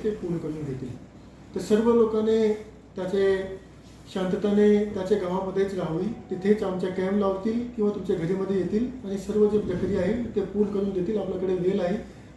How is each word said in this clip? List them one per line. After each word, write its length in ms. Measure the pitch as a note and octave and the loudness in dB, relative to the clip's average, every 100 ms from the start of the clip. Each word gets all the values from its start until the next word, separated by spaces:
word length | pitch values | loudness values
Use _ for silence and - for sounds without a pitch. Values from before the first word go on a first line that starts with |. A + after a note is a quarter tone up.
ते 60 | A3 | -4
पूर्ण 280 | G#3 F3 E3 | -4 -4 -4
करून 260 | D3+ D#3 | -6 -6
घेतील. 400 | C#3 C3 B2 - - - - - - - | -8 -8 -10 -12 -18 -20 -20 -20 -12 -8
तर 40 | |
सर्व 340 | F3+ G#3+ A3+ | 2 4 6
लोकांनी 600 | A#3 G#3+ G#3+ A3 A3+ G#3+ G#3+ - - - - | 4 4 2 2 4 2 0 -6 -20 -14 -8
त्याचे 640 | F3+ G3 G3 F#3+ F#3+ - - - - - - | -2 2 2 2 -2 -10 -16 -20 -20 -20 -10
शांततेने 800 | G3 F#3 G3+ G#3 G3+ G#3 G#3 G#3 | -4 -2 0 2 6 6 6 4
त्याच्या 240 | F#3+ F#3 G3+ | -2 0 0
गावामध्येच 560 | F3+ F#3 F#3 F#3+ G3 | 0 -2 -2 0 0
राहावी, 320 | F#3 D#3+ D#3+ G#3 | -2 -2 -2 -2
तिथेच 580 | A#3 - F3 G3 G#3+ | -6 -8 -2 2 2
आमच्या 260 | F#3+ F3+ F#3+ | 2 -2 -2
कॅम्प 300 | F3+ F#3 G3+ | -2 0 2
लावतील 480 | G3 F#3+ A3 A#3 A#3+ - | 2 0 -2 -2 -4 -2
किंवा 160 | G#3 | 0
तुमच्या 240 | F3+ - E3+ | 0 -2 -2
घरीमध्ये 420 | D#3+ F#3+ F#3+ G3 | 0 -2 0 0
येतील 300 | E3+ G#3+ B3 - G3 | 0 0 -2 -4 -8
आणि 120 | G3+ | -6
सर्व 320 | - G#3 G#3 | -2 2 4
जे 80 | G#3 | 4
प्रक्रिया 440 | F3+ F3+ F#3 F#3+ | 0 -2 -2 0
आहे 340 | F#3 A#3+ A#3 G#3 | 0 0 -2 -2
ते 60 | |
पूर्ण 300 | F#3+ G#3 G3+ | -2 0 0
करून 180 | G3+ G3+ | 0 -2
देतील. 280 | F3+ F3 G#3 | -2 -2 -2
आपल्याकडे 360 | F3+ F3+ F#3 | -2 -2 -2
वेळ 280 | F3+ F3+ G3 | 0 0 2
आहे, 340 | F3+ A3 - - - | 0 -2 -6 -16 -20